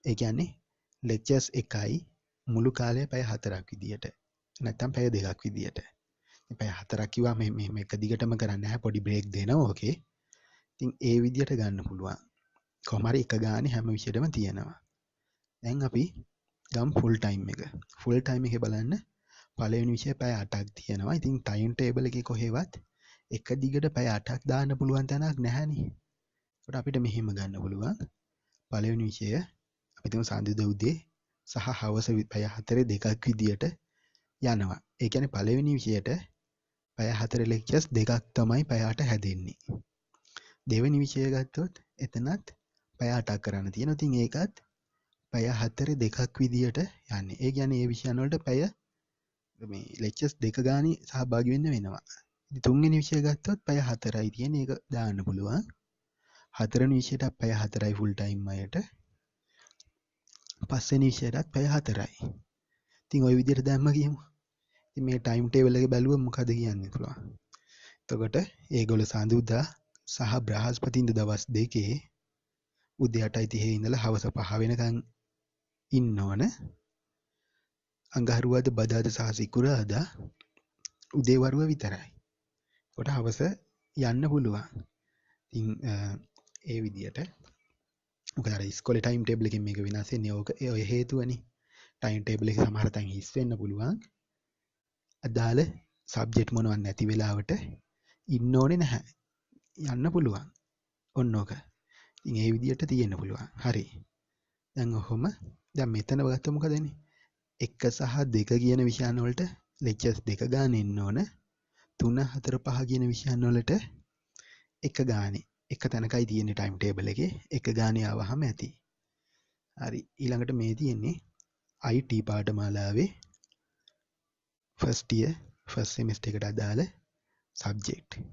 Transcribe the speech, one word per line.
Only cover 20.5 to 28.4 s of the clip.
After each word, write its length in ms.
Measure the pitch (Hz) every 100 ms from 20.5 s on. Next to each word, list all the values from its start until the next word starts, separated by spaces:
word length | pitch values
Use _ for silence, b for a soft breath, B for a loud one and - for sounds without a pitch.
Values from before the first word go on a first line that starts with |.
| 104 101
තියෙනවා. 420 | - - 101 101 165
ඉතින් 200 | 131 135
ටයිම් 340 | - 104 110
ටේබල් 320 | 120 127 123 127
එකේ 180 | 123
කොහෙවත් 500 | 120 113 117 120 180 - _ b b b _
එක 160 | 117 - 127
දිගට 320 | 135 139 151
පැය 180 | 135 123
අටක් 320 | 107 - 127
දාන්න 280 | 139 131 139 135
පුළුවන් 320 | 135 135 135
තැනක් 320 | 143 156 135
නැහැනේ. 460 | 120 123 151 147 - - _ _ _ _ _ _
ඒකට 180 | - 131
අපිට 240 | 127 135
මෙහෙම 300 | 120 110 110
ගන්න 260 | 98 98 95
පුළුවන්. 400 | 95 98 117 214 - _ _ _